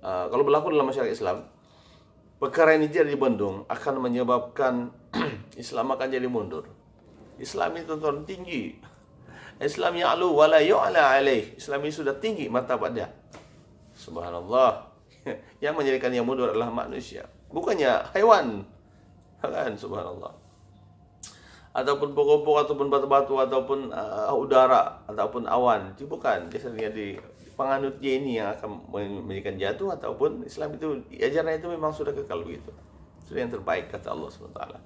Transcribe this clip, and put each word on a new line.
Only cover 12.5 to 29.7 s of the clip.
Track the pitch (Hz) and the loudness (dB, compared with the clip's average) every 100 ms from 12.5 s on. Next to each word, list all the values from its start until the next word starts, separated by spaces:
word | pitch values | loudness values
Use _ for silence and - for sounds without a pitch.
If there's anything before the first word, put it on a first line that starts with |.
| 120 127 123 87 120 | -2 0 -2 -2 -4
dia. | 87 - - - - - - - - - | -8 -12 -20 -20 -20 -20 -20 -20 -20 -20
Subhanallah. | - 82 87 87 90 123 127 - - _ _ - | -14 -10 -8 -8 0 4 4 4 -8 _ _ -16
<laughs> | - - - - | -10 -10 -12 -6
Yang | 143 | -4
menjadikan | 160 139 131 123 | 0 2 2 0
yang | 123 | 0
mundur | 120 131 120 | 0 0 0
adalah | 110 120 | 0 -2
manusia, | 117 - 131 - - - - - | -4 -6 -8 -12 -16 -18 -20 -10
bukannya | - - 196 139 - - | -6 -2 2 4 2 0
haiwan. | 190 220 208 135 104 95 - _ _ _ - _ - | 2 8 8 6 -6 -12 -20 _ _ _ -20 _ -10
Kan, | 147 170 135 | -6 -4 -4
subhanallah. | 104 - 101 85 - - - - _ - - - _ - _ - - - - - - | -6 -10 -10 -10 -12 -14 -16 -20 _ -20 -20 -20 _ -20 _ -20 -20 -20 -20 -8 -4
Ataupun | 131 143 143 143 | 0 0 0 2
pokok-pokok, | 143 151 151 147 147 | 6 6 6 4 4
ataupun | 143 139 | 0 2
batu-batu, | 139 135 139 135 135 | 2 4 4 4 2
ataupun, | 131 131 135 139 131 | 2 0 0 -4 -4
uh, | - 107 104 107 | -8 -6 -4 -2
udara, | 143 135 131 131 123 - - | 0 4 6 6 6 2 -4
ataupun | - 107 101 123 | -12 -4 -2 -2
awan. | 113 120 123 107 95 | -2 2 4 2 0
Itu | 95 143 | -12 -10
bukan. | 151 135 98 85 | -6 -2 -2 -2
Dia | - | -10
sebenarnya | 123 110 110 | -10 -6 -6
di | 107 101 95 - - - | -6 -8 -10 -16 -20 -20
penganut | - 135 135 139 135 | -6 -2 0 -2 -4
dia | 135 131 | -2 -2
ini | 139 117 | 0 -2
yang | 101 107 | -2 -6
akan | 110 95 - 101 101 98 87 | -10 -12 -10 -8 -6 -8 -8
menjadikan | 95 101 95 | -6 -6 -4
jatuh, | 98 | -4